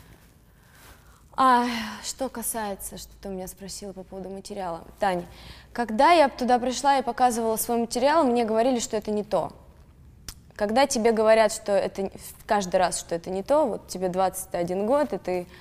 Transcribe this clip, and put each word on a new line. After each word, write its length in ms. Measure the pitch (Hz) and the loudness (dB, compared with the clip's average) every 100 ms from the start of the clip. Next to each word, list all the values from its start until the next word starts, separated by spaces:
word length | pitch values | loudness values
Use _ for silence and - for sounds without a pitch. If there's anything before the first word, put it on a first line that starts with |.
| - - - _ _ _ _ - - - - - - - | -20 -20 -20 _ _ _ _ -20 -20 -20 -20 -20 -10 2
А, 300 | 262 240 247 233 214 214 | 4 4 2 -4 -6 -10
что 260 | - - 254 | -12 -8 -8
касается, 680 | 233 220 233 208 196 - 196 | -6 -8 -6 -6 -8 -12 -14
что 120 | - - | -18 -16
ты 80 | 202 | -12
у 20 | |
меня 160 | 190 185 | -10 -10
спросила 440 | - 196 - 202 | -14 -14 -14 -14
по 100 | 185 | -14
поводу 260 | 185 190 185 | -14 -12 -12
материала. 520 | 190 - 202 180 165 - - | -12 -12 -10 -8 -8 -10 -2
Тань, 240 | 196 180 175 - - - - | 0 0 -6 -16 -20 -20 -12
когда 400 | - 240 214 294 | -6 -2 4 6
я 180 | 349 277 | 8 6
туда 300 | - 247 247 | 2 0 2
пришла 400 | 254 240 285 277 | 0 -2 0 2
и 20 | |
показывала 540 | 240 240 247 226 226 220 | 0 0 0 2 -2 -2
свой 220 | - 233 | -2 -2
материал, 440 | 226 240 269 320 | 0 0 2 4
мне 220 | 269 240 226 | 4 2 2
говорили, 340 | 220 247 240 | 2 2 0
что 180 | - 214 | -2 -4
это 120 | 208 | -2
не 120 | 208 | -4
то. 280 | 208 185 151 - - - - - - - - - - - | -2 -2 -2 -10 -20 -20 -20 -20 -20 -20 -20 -20 -16 -6
Когда 300 | 208 233 277 | 0 2 2
тебе 260 | 247 226 | 4 2
говорят, 400 | 220 220 220 214 | 4 6 6 4
что 200 | - - | 0 0
это 320 | 196 196 - | 0 0 -4
н-, 80 | 196 - - - - | -6 -8 -18 -12 -2
каждый 300 | 208 185 190 | -2 2 2
раз, 240 | 180 170 | 2 -2
что 160 | - 170 | -6 -6
это 160 | 175 | -4
не 100 | 190 | -6
то, 240 | 190 285 269 | 2 2 2
вот 220 | 190 - | -2 -8
тебе 220 | 185 185 | -4 -2
двадцать 440 | 180 185 185 - | 0 0 -2 -8
один 320 | 180 175 185 214 | -4 -2 -2 0
год, 260 | 285 294 | 0 0
и 40 | 190 | -4
ты 300 | - 180 175 - | -4 -6 -6 -16